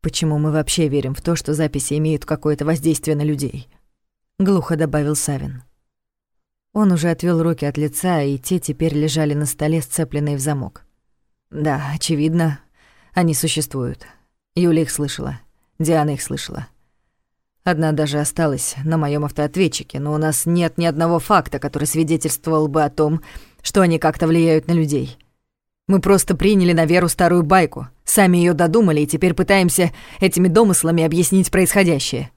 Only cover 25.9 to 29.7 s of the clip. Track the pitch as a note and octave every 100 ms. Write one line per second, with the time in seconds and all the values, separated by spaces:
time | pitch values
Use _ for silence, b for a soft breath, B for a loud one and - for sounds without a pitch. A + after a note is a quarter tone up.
25.9 | F#3+ - G3 - F3 G3 G3+ F3 E3 D#3+
26.9 | F3 F3 - F3 F3 D3+ F#3 D#3+ - C3+
27.9 | _ - - F#3+ F3 F3 D#3+ E3+ A3 G3+
28.9 | D3+ D3 D#3 F#3 E3 F#3 G3 F3+